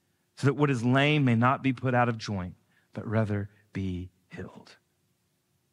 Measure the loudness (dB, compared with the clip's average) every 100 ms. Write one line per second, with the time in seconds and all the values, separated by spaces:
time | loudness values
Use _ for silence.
0 | _ _ _ -2 0 2 2 2 2 2
1 | 4 4 4 4 4 2 -2 -2 0 2
2 | 2 -2 -6 -6 -8 -12 _ _ _ -12
3 | -4 -2 0 -2 -6 -14 _ -8 -6 -6
4 | -10 _ _ -16 -16 -16 -20 -20 _ _
5 | _ _ _ _ _ _ _